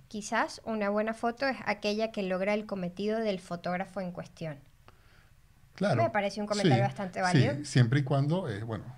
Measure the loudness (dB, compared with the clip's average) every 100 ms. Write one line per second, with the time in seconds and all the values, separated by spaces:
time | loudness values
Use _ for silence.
0 | -12 -10 -2 -2 -2 -4 -6 -2 0 0
1 | 0 -2 -2 0 -2 -2 -4 -2 -2 0
2 | -2 -2 -2 0 0 0 -2 -6 -6 -4
3 | -2 0 0 -2 -4 -6 -4 -4 -4 -6
4 | -6 -8 -10 -10 -10 -10 -16 -20 -20 -20
5 | -20 -20 -20 -20 -20 -20 -14 -2 2 2
6 | 2 2 -2 -2 -2 2 6 6 4 -2
7 | -6 0 4 6 4 2 2 4 4 4
8 | 2 2 2 0 -2 -6 -6 -6 -8